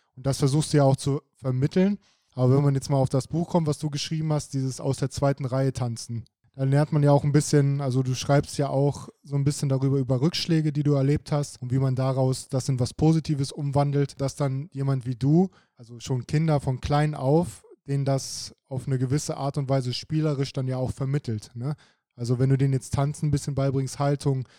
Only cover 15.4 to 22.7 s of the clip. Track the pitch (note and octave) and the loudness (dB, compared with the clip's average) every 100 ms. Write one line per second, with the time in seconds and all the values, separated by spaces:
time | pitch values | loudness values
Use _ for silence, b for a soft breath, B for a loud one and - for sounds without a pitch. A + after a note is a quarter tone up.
15.4 | F#3+ b b b A#2 A#2+ - B2+ - D3+ | 4 b b b -20 -12 -6 -6 -2 0
16.4 | D#3+ D3 C3+ B2+ - D3 D3+ D3 C3+ D#3+ | 2 0 0 -4 0 0 0 0 2 2
17.4 | F3 - - - - C#3 C#3 C3+ - - | 0 -6 -20 -16 -6 -2 0 -2 -4 -10
18.4 | - - - B2+ C#3 C3 B2+ D3 - D3 | -12 -16 -12 -8 -4 -2 0 -2 -4 -6
19.4 | C#3 D3 C3 C3+ B2 A#2+ - D#3 D#3 C#3 | -4 -4 0 0 -2 -6 -4 -2 0 -2
20.4 | C#3 C#3 C3 C3 B2+ - C3+ C#3+ - G#2+ | -4 -4 -4 -4 -4 -4 -4 -4 -2 -6
21.4 | - A#2+ C3 D3 b b b - A#2+ B2 | -8 -8 -6 -8 b b b -8 -2 0
22.4 | C3+ C3+ C#3 | 2 4 2